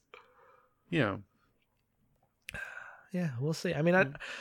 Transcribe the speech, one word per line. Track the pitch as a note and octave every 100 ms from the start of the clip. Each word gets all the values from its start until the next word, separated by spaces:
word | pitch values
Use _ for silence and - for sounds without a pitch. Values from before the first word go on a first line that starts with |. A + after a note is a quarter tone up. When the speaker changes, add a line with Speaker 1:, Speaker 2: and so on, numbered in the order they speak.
| _ - - _ - - _ _ _
Speaker 1:
Yeah. | E3 G#2+ G2+ G2 _ _ _ _ _ _ _ _ _ _ _ - - - - - - -
Speaker 2:
Yeah, | F3+ E3+ A#2
we'll | C#3+
see. | D#3+ F3+
I | D3
mean, | E3
I, | F3+
Speaker 1:
Mm. | C#3 C#3+ - -